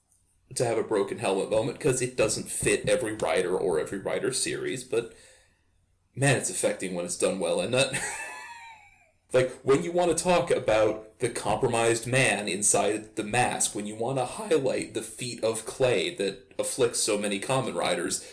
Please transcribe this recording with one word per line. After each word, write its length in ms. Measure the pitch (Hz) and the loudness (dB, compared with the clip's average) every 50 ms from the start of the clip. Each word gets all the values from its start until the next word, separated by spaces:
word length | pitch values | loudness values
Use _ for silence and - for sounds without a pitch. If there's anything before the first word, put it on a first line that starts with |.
| _ _ _ _ _ _ _ _ _ _ 127 | _ _ _ _ _ _ _ _ _ _ -4
to 100 | - 131 | -2 0
have 140 | 117 113 110 | 0 2 0
a 40 | 101 | 0
broken 360 | - 110 101 101 - 98 98 | 0 2 0 0 0 -2 -4
helmet 320 | 110 101 98 98 92 - | -2 0 0 0 0 2
moment, 300 | 101 110 113 147 156 - | 2 2 2 0 -4 -2
'cause 200 | - 151 123 - | 0 0 0 0
it 160 | 127 127 - | -2 -4 0
doesn't 340 | - 110 107 - - 92 - | 0 0 2 2 -2 -4 -6
fit 380 | - - - 113 104 98 - - | -6 -2 0 0 0 0 2 2
every 260 | 104 95 107 107 110 | 2 2 2 -2 -4
rider 420 | 107 - 82 80 92 92 87 92 | -2 -2 0 2 2 2 2 0
or 240 | - - 92 85 78 | 0 0 2 0 0
every 180 | - - 101 98 | 0 -2 -6 -6
rider 340 | - - - - 90 113 131 | -4 -4 -2 -2 -2 -2 -2
series, 520 | - - - - - 127 71 - 135 - | -2 -2 -2 -2 -4 -4 -4 -6 -6 -6
but 280 | - - 113 117 - - - - - - _ _ _ _ _ _ _ _ _ _ _ _ _ _ _ _ | -2 -2 -2 -2 -4 -10 -20 -20 -20 -20 _ _ _ _ _ _ _ _ _ _ _ _ _ _ _ _
man, 200 | 120 135 139 127 | 0 2 2 2
it's 140 | 107 - - | 2 0 -2
affecting 440 | - - - 104 101 - 101 92 92 | -4 0 0 0 0 0 -4 -4 -4
when 100 | 87 87 | -4 -4
it's 140 | 92 - - | -4 -4 0
done 220 | 110 92 92 95 | 0 0 0 0
well, 200 | 92 85 85 92 | 0 0 0 0
isn't 140 | 90 107 120 | 0 0 2
it? 220 | 127 135 - - - - | 0 0 0 -2 -4 -4
<laughs> 40 | - - - - - - - - - 906 906 - 906 906 880 - - _ _ _ _ _ _ _ _ - | -6 -6 -8 -10 -10 -10 -12 -14 -14 -16 -16 -18 -20 -20 -20 -20 -20 _ _ _ _ _ _ _ _ 2
Like, 260 | 127 127 - - - - | 2 2 2 -2 -4 2
when 180 | 127 135 156 175 | 4 4 4 4
you 80 | 170 | 0
want 260 | 175 175 180 175 160 | 2 2 4 4 2
to 80 | 165 - | 2 2
talk 280 | 185 180 175 175 - 165 | 2 2 2 4 2 0
about 680 | 139 123 - 107 110 107 110 110 - - - - _ | 0 2 2 4 4 4 4 2 -2 -6 -14 -8 _
the 100 | 123 117 | -4 -4
compromised 800 | - - - 104 107 107 - 120 117 117 117 117 117 113 - | -4 -2 -2 0 0 2 2 2 2 4 4 4 2 2 0
man 400 | 120 120 135 131 113 101 98 104 | 0 2 4 4 4 2 2 0
inside 680 | 104 87 98 104 - - 104 98 101 107 107 - - - | -2 -2 0 0 2 2 4 2 2 0 -2 -4 -6 -8
the 80 | - 104 | -6 -6
mask, 500 | 104 110 123 120 107 - - - - - | -2 2 2 2 2 2 0 -2 -2 -2
when 100 | 107 101 | -4 -6
you 120 | 104 110 | -6 -6
want 220 | 110 113 120 139 135 | -4 -4 -2 0 0
to 60 | 127 | -2
highlight 680 | - - - 220 214 165 151 135 123 - - - - - | -2 -4 -8 -2 2 2 2 2 2 0 0 -4 -4 -6
the 80 | - - | -6 -6
feat 400 | - - - 127 123 - - - | -6 -10 -8 -8 -8 -6 -2 -2
of 240 | 110 113 110 - | 0 0 -2 -6
clay 480 | - - - 135 123 117 95 85 87 85 | -8 -2 2 2 4 4 2 2 0 0
that 400 | - 101 98 98 - - _ - | 0 -2 -2 -2 -4 -12 _ -6
afflicts 440 | - 127 - - - 127 117 - - | -4 -4 -4 2 2 2 2 2 0
so 180 | - - 107 101 | 0 0 0 0
many 220 | 104 101 101 98 | 0 -2 -2 -2
Kamen 340 | - - 131 131 107 - 87 | -2 -2 -2 0 0 -2 -2
Riders, 500 | 85 - - 87 87 87 - - - - - | -2 0 0 0 0 0 -2 -4 -4 -6 -10